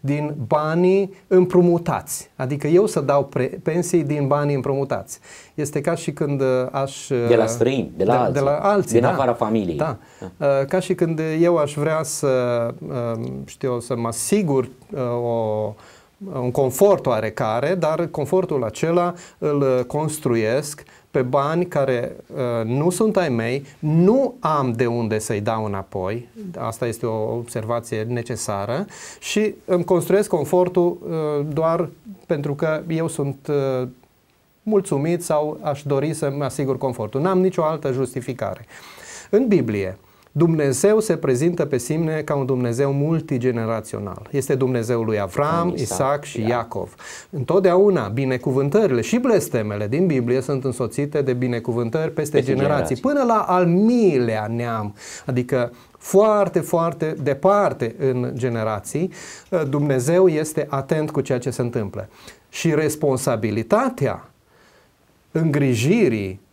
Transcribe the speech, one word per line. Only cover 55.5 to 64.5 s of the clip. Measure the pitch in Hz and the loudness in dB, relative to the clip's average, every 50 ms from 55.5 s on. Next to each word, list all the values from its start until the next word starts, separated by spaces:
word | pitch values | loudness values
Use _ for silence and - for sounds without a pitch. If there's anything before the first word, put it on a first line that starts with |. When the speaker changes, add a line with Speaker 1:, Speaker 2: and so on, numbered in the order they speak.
| 143 127 120 - - - - _ _ - | 0 0 0 -2 -4 -14 -20 _ _ -20
Speaker 1:
foarte, | - - - 190 208 220 214 208 202 180 - 185 | -10 2 4 6 6 6 4 4 2 2 0 -2
foarte | 156 - - 165 165 170 165 - 160 156 156 - | -2 0 0 0 2 0 -2 -2 -4 -4 -4 -4
departe | 139 147 135 143 - 185 202 202 202 160 - - 123 113 - - | -2 -2 -2 2 4 4 4 4 4 2 0 -2 -4 -6 -4 -2
în | 147 135 127 127 123 123 - | -2 0 0 0 -2 -4 -4
generații, | 127 123 127 117 113 110 110 107 101 - - - 147 170 185 - - - - - - - _ - 175 156 135 | -4 -4 -2 -2 -2 -2 -2 -4 -6 -8 -6 -4 -4 -4 -4 -6 -12 -18 -18 -18 -20 -10 _ -2 -2 -2 0
Dumnezeu | 131 147 143 151 135 127 120 139 170 180 190 180 | 0 0 0 2 2 2 2 2 4 6 6 4
este | 160 151 156 156 - - 143 - | 4 2 -2 -2 -4 -4 -4 -2
atent | - 135 139 - 165 156 151 151 | -4 -6 -2 -2 0 0 0 -2
cu | - 147 | -2 -4
ceea | 135 - 135 123 | -2 -2 -2 -2
ce | 123 139 | -2 -6
se | 120 - | -4 -4
întâmplă. | 123 120 120 127 107 98 - 101 98 - _ - - - - _ _ _ | -4 -2 -2 -4 -6 -4 -8 -10 -12 -14 _ -20 -20 -20 -20 _ _ _
Și | - - - 170 151 | -12 -2 0 0 2
responsabilitatea | 151 156 151 151 - - 143 131 127 131 - 123 110 104 110 104 110 113 - 214 220 - 247 254 - 143 117 95 - - - _ _ _ _ | 2 0 0 -2 0 0 0 0 0 0 -2 -2 0 -2 -2 -2 -2 0 2 2 2 2 0 -2 -2 -2 -2 -2 -6 -12 -20 _ _ _ _